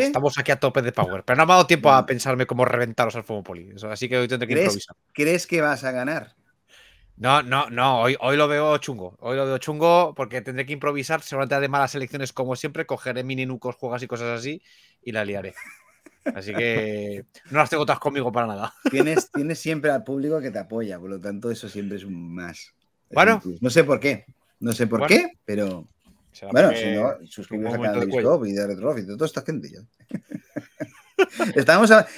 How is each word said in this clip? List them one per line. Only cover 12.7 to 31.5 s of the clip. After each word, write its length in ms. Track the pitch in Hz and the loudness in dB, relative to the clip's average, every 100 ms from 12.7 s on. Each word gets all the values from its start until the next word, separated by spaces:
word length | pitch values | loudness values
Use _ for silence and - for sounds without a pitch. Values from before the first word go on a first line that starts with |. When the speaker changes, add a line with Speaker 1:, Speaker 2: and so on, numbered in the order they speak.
| 156 160 | -8 -6
Speaker 1:
Cogeré 380 | 127 131 123 | -6 -6 -6
mininucos, 520 | 127 131 131 127 127 - | -6 -6 -6 -6 -8 -8
juegas 260 | 127 120 | -8 -8
y 40 | 123 | -8
cosas 320 | 117 117 117 | -6 -6 -6
así 220 | 127 160 _ _ _ _ | -8 -12 _ _ _ _
y 80 | - | -8
la 140 | 110 101 | -6 -4
liaré. 280 | 101 92 - - - _ _ - _ 302 151 | -6 -10 -14 -20 -20 _ _ -20 _ -10 -8
Así 180 | 98 | -8
que 720 | 120 117 113 107 104 104 101 - - - | -2 0 0 -2 -6 -6 -10 -14 -20 -2
no 100 | 143 | 0
las 100 | 147 | 0
tengo 160 | 151 147 | 0 0
todas 140 | 139 | -2
conmigo 320 | 147 139 120 | -2 -4 -2
para 140 | 117 117 | -2 -2
nada. 260 | 101 110 - | -4 -8 -6
<laughs> 80 | 285 | -2
Speaker 2:
Tienes, 400 | 135 151 160 - | 2 2 0 -2
tienes 280 | 339 147 160 | -4 -4 -4
siempre 300 | 165 156 147 | -6 -2 0
al 120 | 135 | -2
público 360 | 127 139 143 156 | -4 -6 -2 -4
que 120 | 131 | -4
te 80 | 101 | -8
apoya, 400 | 95 113 110 90 | -8 -6 -6 -8
por 100 | 92 | -12
lo 100 | 95 | -10
tanto 300 | 98 101 117 | -10 -8 -8
eso 180 | 113 107 | -8 -10
siempre 300 | 104 101 98 | -10 -10 -10
es 60 | |
un 320 | 98 87 85 87 | -12 -12 -12 -12
más. 380 | 87 - - _ _ _ _ | -12 -14 -20 _ _ _ _
Es 60 | 147 | 2
Speaker 1:
Bueno. 200 | 196 220 | 4 2
Speaker 2:
un 60 | |
plus. 200 | - 85 | -4 -4
No 80 | 123 | 2
sé 140 | 120 | 4
por 160 | 147 127 | 4 2
qué. 260 | 143 131 - _ _ _ | 0 -4 -8 _ _ _
No 120 | 117 | -6
sé 140 | 113 113 | -2 0
por 120 | 113 | 0
Speaker 1:
Bueno. 160 | 147 220 | 4 4
Speaker 2:
qué, 160 | 349 - - | 2 -6 -6
pero 420 | 104 98 92 - _ _ _ _ | -4 -4 -6 -14 _ _ _ _
Speaker 1:
Será 180 | - 98 | -18 2
Speaker 2:
bueno, 160 | 127 175 | 6 6
Speaker 1:
porque 140 | 117 | 4
Speaker 2:
si 80 | 110 | 0
no, 340 | 107 123 139 - | 0 -2 -2 -12
suscribiros 420 | - 98 107 113 | -18 -10 -6 -4
Speaker 1:
un 20 | 120 | -2
Speaker 2:
al 20 | |
Speaker 1:
momento 20 | 117 | -2
Speaker 2:
canal 60 | 110 | 0
de 40 | 110 | 0
Speaker 1:
de 60 | |
cuello. 280 | 123 117 165 | 2 2 2
Speaker 2:
Biscop 60 | 107 | 0
y 40 | |
de 140 | 101 101 | -2 -4
Retrofit, 380 | 95 120 131 95 | -2 -4 -4 -6
de 80 | 104 | -6
toda 100 | 156 | -6
esta 160 | - | -4
gente 280 | 143 147 110 | -8 -8 -10
ya. 480 | 101 113 _ _ - - - - - - - - - _ - 370 - 277 | -18 -20 _ _ -14 -12 -16 -12 -14 -14 -14 -16 -16 _ 0 0 0 0